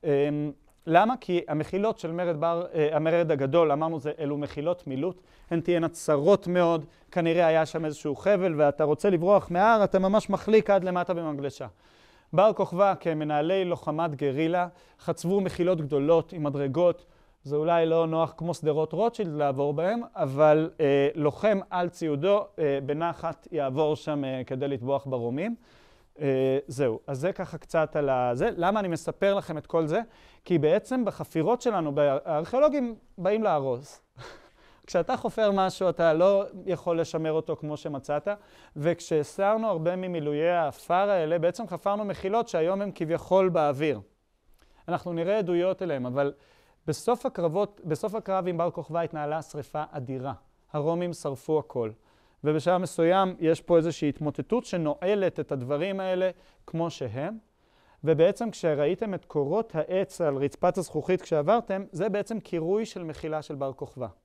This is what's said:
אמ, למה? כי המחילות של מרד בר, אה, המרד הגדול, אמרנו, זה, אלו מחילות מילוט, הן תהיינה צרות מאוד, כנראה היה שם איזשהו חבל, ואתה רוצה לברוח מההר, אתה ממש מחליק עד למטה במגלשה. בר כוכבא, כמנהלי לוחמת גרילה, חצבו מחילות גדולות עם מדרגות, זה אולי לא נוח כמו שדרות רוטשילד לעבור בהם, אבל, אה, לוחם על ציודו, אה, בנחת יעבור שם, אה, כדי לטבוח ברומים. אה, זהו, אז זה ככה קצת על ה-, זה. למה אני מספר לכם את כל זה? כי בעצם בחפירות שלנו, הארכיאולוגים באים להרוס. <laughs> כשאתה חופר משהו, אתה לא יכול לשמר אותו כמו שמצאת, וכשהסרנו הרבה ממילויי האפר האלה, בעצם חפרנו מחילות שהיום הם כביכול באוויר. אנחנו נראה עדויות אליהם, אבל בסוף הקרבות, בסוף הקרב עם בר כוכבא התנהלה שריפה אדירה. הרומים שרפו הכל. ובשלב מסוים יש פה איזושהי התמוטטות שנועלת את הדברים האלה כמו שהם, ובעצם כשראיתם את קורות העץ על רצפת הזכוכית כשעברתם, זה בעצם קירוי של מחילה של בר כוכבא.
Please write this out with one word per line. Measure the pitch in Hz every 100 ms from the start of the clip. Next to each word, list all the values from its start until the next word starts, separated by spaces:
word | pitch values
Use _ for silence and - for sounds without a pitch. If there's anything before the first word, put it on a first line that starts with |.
אמ, | 170 143 147 147 147 - _ _ -
למה? | 165 214 247
כי | - 175 -
המחילות | 151 147 185 202 -
של | 170
מרד | 170 175 160
בר, | 165 170 175
אה, | 170 147 156
המרד | 160 170 170
הגדול, | 147 135 160 165
אמרנו, | 143 160 165
זה, | 139 147
אלו | 151 147
מחילות | 143 - 147 175 -
מילוט, | 135 165 180 _ _ -
הן | 170
תהיינה | 165 175 165
צרות | - - 147 151 196 175
מאוד, | 180 170 165 143 _ _
כנראה | - 165 165 170
היה | 160 156
שם | 160
איזשהו | 160 147 151 139
חבל, | 196 202 185 151
ואתה | 147 143
רוצה | 151 147 151
לברוח | 160 175 202 -
מההר, | 170 208 226
אתה | 196 190
ממש | 190 208 -
מחליק | 196 - 220 208
עד | 202
למטה | 180 180 175
במגלשה. | 175 160 143 139 - 127 - _ _ _ _ _
בר | 160 208
כוכבא, | 202 190 170 196 180
כמנהלי | 170 156 151 147 156 190
לוחמת | 185 170 - 151 170
גרילה, | 139 143 131 160 180 175 - _ _
חצבו | - 165 165 202
מחילות | 185 - 180 175
גדולות | 147 147 143 165 160
עם | 180
מדרגות, | 147 143 139 135 175 170 _ _ _ _
זה | 139 147
אולי | 160 170 165
לא | 165 165
נוח | 160 160 -
כמו | 165
שדרות | 170 151 151 156
רוטשילד | 160 226 233 202
לעבור | 151 143 131 143
בהם, | 147 175 233 240
אבל, | - 156 135 151 151 160 -
אה, | 147 139 139
לוחם | 165 147 - 208 202 185
על | 180 175
ציודו, | - 165 147 170 202 - -
אה, | 156 139 135
בנחת | 147 170 160 165 160 -
יעבור | 175 139 131 151 151
שם, | - 147
אה, | 135 131 127
כדי | 131 139
לטבוח | 139 123 139 135
ברומים. | 127 117 127 196 233 _ _ _ _ _ _
אה, | 143 131 131 135 143
זהו, | 131 135 110 -
אז | 139
זה | 160
ככה | - 185 160
קצת | - 170 156 156
על | 143
ה-, | 131 123
זה. | 123 202 180
למה | 170 214
אני | 196
מספר | 165 - 147 196
לכם | 196 - 160
את | -
כל | 165 160
זה? | 175 233 _ - _
כי | - 175
בעצם | 151 185 208 254
בחפירות | 220 - 151 165 160 247
שלנו, | 247 208 156 143 143 135
הארכיאולוגים | - 151 165 254 302 285 240 226 _ -
באים | 180 214
להרוס. | 214 156 135 123 143 - _ -
<laughs> | - - - _ _ _ -
כשאתה | 185 170 -
חופר | 233 - 214
משהו, | 196 190 - 185
אתה | 170 165
לא | 156 180 196 196 185 180
יכול | 175 - 170
לשמר | 165 165 160
אותו | 156 156 156
כמו | 151 151
שמצאת, | 160 143 - 147 196 202 - - - -
וכשהסרנו | 147 170 - 160 147 - 196 220 226
הרבה | 175 160 185
ממילויי | 185 175 147 147 160
האפר | 175 156 - - 175 202
האלה, | 196 156 170
בעצם | 160 175 220
חפרנו | 175 - 202
מחילות | 214 185 190 220 233
שהיום | 175 160 196
הם | 202
כביכול | - 160 165 - 185 185
באוויר. | 165 147 135 156 120 101 _ _ _ _ _ _ _ -
אנחנו | 170 180
נראה | 170 165 214
עדויות | 180 175 180 185
אליהם, | 185 143 123
אבל | 127 143 147 _ _ _ _ -
בסוף | 151 - 240 269
הקרבות, | 269 170 160 202 -
בסוף | 165 151 214
הקרב | 214 - 190 180
עם | 170
בר | 175
כוכבא | 170 151 160
התנהלה | 165 160 147 156
שריפה | - 151 135 151 151
אדירה. | 156 127 131 127 135 _ _ _
הרומים | 151 147 170 175
שרפו | 165 151 135 - 156
הכל. | - 131 113 113 _ _ _ _
ובשלב | 143 156 160 180
מסוים | 180 - 165 185 190 180
יש | 160 160
פה | - 170
איזושהי | 165 156 151
התמוטטות | 135 151 143 143 233
שנועלת | 240 180 156 143 180 208 185 -
את | 151
הדברים | 143 123 143 180 190
האלה | 190 185 185 180 _ _ -
כמו | 165 165
שהם, | - 127 113 156 226 _ _ _ _ _ _
ובעצם | 143 156 165 202 233
כשראיתם | - 170 143 147 185 226
את | 185
קורות | _ 156 139 185 226
העץ | 160 151 185 196 -
על | 165 139
רצפת | 139 - 180 180
הזכוכית | 170 151 147 185
כשעברתם, | - 160 147 226 226 196 202
זה | - 208
בעצם | 202 196 226
קירוי | - 175 160 202 226
של | -
מחילה | 170 151 160 156
של | 147
בר | 147 135
כוכבא. | 135 139 - 117 -